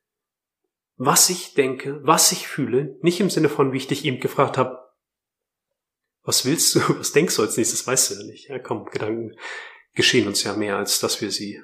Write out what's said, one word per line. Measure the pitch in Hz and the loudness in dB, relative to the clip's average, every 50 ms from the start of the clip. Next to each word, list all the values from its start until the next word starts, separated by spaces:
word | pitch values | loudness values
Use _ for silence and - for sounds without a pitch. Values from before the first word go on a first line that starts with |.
| _ _ _ _ _ _ _ _ _ _ _ _ _ _ _ _ _ _ _ | _ _ _ _ _ _ _ _ _ _ _ _ _ _ _ _ _ _ _
was | - 127 139 175 175 - - | -2 0 2 4 6 4 4
ich | 185 180 - - - | 2 -2 -6 -2 0
denke, | - 131 131 131 - - 139 143 151 143 | 2 2 2 0 -4 -6 -8 -8 -4 2
was | 160 165 170 - - | 2 4 4 4 2
ich | 180 - - | 2 0 -6
fühle, | - - 156 135 113 117 131 147 151 - - - | -8 -4 -4 -2 2 2 0 0 0 -4 0 0
nicht | 170 175 - | 0 2 2
im | 208 165 | 0 2
Sinne | - 170 156 147 | 2 2 2 2
von, | - - 139 131 127 | 4 2 2 2 2
wie | 131 | -2
ich | - - | -4 -4
dich | 143 - - | -4 -2 -2
eben | 147 127 123 | -4 -4 -2
gefragt | - 135 - - 139 - - | -4 -2 2 2 2 2 2
habe, | 135 123 - - - - _ _ _ _ _ _ _ _ _ _ _ _ _ _ _ _ _ _ _ _ _ _ _ _ _ _ _ _ | 0 0 0 -2 -8 -16 _ _ _ _ _ _ _ _ _ _ _ _ _ _ _ _ _ _ _ _ _ _ _ _ _ _ _ _
„Was | - 120 - - | -2 -2 0 0
willst | 123 160 165 - - - | 0 0 2 2 2 2
du, | 151 | 2
<laughs> | - - 180 - | 2 2 0 0
was | - - - | -2 2 2
denkst | 143 151 143 - | 2 2 4 2
du | - 110 | 0 0
als | 107 - | 0 0
nächstes?“, | 127 110 - - - - | 0 0 0 -2 -4 -4
weißt | 120 127 131 - - | -2 0 0 0 0
du | 101 | -2
ja | 98 107 | -8 -12
nicht. | 110 117 - - - | -16 -18 -20 -16 -12
Ja, | 135 123 | -12 -12
komm, | - - 117 104 98 | -8 -6 -8 -8 -8
Gedanken | - - - 113 107 113 113 113 107 113 - - - - - - - - - _ _ _ | -8 -8 -6 -4 -4 -4 -6 -6 -8 -12 -14 -14 -12 -12 -12 -14 -16 -20 -20 _ _ _
geschehen | - 127 - - 123 107 | 0 2 4 4 4 2
uns | 101 101 - - | 2 0 -2 -4
ja | 110 95 | -2 -2
mehr, | 104 104 104 98 | -2 -2 -2 -2
als | 101 101 - - - | -2 -2 -2 -2 0
dass | - 123 - - | 0 -2 -2 -2
wir | 113 101 | -4 -6
sie, | 92 - 107 101 104 - | -4 -6 -6 -8 -10 -12